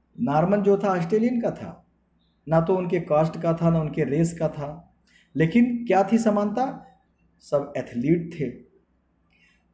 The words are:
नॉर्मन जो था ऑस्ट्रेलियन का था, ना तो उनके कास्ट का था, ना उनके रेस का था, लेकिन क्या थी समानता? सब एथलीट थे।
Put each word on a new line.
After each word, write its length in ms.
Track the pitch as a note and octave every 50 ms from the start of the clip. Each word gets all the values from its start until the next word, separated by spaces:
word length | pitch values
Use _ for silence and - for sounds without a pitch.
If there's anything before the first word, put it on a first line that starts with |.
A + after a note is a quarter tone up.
| _ _ _ -
नॉर्मन 420 | A2+ C3 C#3+ D3+ E3 F#3 G3+ G#3
जो 160 | G3 G3 G3 G3
था 100 | G3 G3+
ऑस्ट्रेलियन 540 | F#3 F3+ E3 E3+ G#3+ G#3+ A3+ B3 C4 A#3
का 100 | A3 F#3+
था, 360 | - - A2 E2+ E2+ - _ _ _ _ _ _ _ _ _ _ _ _ _ -
ना 120 | D#3 E3
तो 140 | E3 E3 F#3+
उनके 240 | F#3 F3+ F3 F#3+ F3
कास्ट 420 | E3 - D3+ D3+ D#3+ D#3+ - -
का 120 | - E3+ E3
था, 160 | E3 E3+ E3
ना 100 | E3 E3
उनके 240 | D#3 D3+ - D#3+ D#3
रेस 300 | B2 C3+ D#3 E3 E3 -
का 140 | - D#3+ D3+
था, 480 | - D3 C#3+ C#3+ D3+ - - - _ _ _ _ _ _ _ _ -
लेकिन 500 | C#3 D#3+ E3 - A#3+ A#3+ B3+ A#3+ - -
क्या 180 | - F#3 F#3 G3
थी 140 | F#3+ A3+ A3+
समानता? 680 | - A3 G3+ G#3 G#3 G#3 G#3 B3 B3+ C4+ - - - - - _ _ _ _ _ _ _ _ _
सब 340 | - - - C#3+ C#3+ C#3 - C3+
एथलीट 560 | B2 - A#2 A#2+ B2 D3 E3+ F3 E3 - -
थे। 180 | - C#3+ A#2+ - - - _ _ _ _ _ _ _ _ _ _ _ _ _ _ _ _ _ _ _ _ _